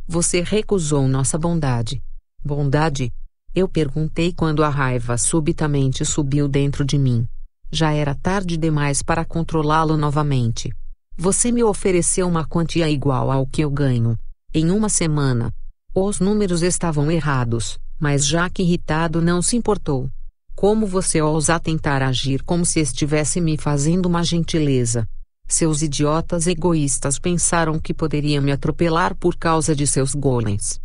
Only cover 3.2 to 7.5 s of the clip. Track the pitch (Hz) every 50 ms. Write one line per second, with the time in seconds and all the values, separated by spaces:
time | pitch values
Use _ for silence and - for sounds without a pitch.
3.2 | - - _ _ _ - - 175 190 185 - 160 151 139 - 156 156 156 - -
4.2 | 165 175 175 - 165 160 151 147 151 151 139 143 135 127 127 120 110 120 120 120
5.2 | - - - 165 151 165 165 - 160 151 143 139 135 135 131 - 156 - - 165
6.2 | 147 135 143 143 143 143 139 143 143 143 139 - 143 135 147 143 135 127 120 117
7.2 | 117 - - - - -